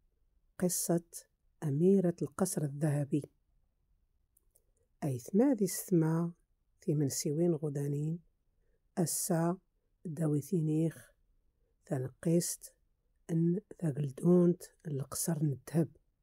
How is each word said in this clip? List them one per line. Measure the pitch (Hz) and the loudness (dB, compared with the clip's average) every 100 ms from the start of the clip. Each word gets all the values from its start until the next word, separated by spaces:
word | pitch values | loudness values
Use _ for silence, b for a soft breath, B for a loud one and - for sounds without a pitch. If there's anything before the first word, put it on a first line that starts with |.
| _ _ _ _ _ - | _ _ _ _ _ -4
قصة | 180 - - 170 - - - _ _ _ | -2 -2 0 -2 -2 -16 -20 _ _ _
أميرة | 156 139 180 196 175 170 | -4 2 4 6 2 -2
القصر | 175 - 185 - | -6 -2 -2 -2
الذهبي. | 147 143 156 143 139 147 - _ _ _ _ _ _ _ _ _ _ _ _ _ _ _ _ _ | -4 -2 0 0 0 -2 -4 _ _ _ _ _ _ _ _ _ _ _ _ _ _ _ _ _
أي | 147 123 | -6 -6
ثماذي | - 196 277 240 | -2 2 2 2
السما | 185 - - 175 160 165 170 - _ _ _ _ | 0 -2 0 2 4 0 -2 -6 _ _ _ _
في | - | -2
من | 151 139 | 0 0
سيوين | - 160 147 175 | 0 -2 0 2
غدانين، | 156 156 143 143 143 156 170 - _ _ _ _ _ _ - | 0 -2 -4 -4 -2 -4 -6 -12 _ _ _ _ _ _ -4
أسا | 160 - - 165 170 180 _ _ _ _ | -2 -2 0 0 0 -2 _ _ _ _
داويثينيخ | 175 151 156 147 - 175 156 156 160 - - _ _ _ _ _ _ _ - | -12 -2 0 0 0 0 2 2 0 -4 -18 _ _ _ _ _ _ _ -6
ثنقيست | 139 127 - 170 170 - - - _ _ _ _ _ - | -6 -6 -4 0 0 0 -8 -14 _ _ _ _ _ -4
أن | 165 170 185 - - | 0 2 0 -6 -6
ثقلدونت | 165 135 143 - 170 180 175 - - _ 160 | -4 -4 -6 0 4 6 6 2 -8 _ -8
القصر | 135 - - - 151 | -6 -6 -6 -4 0
الذهب. | 151 127 - 165 151 - _ _ | 0 -2 -2 -2 -2 -6 _ _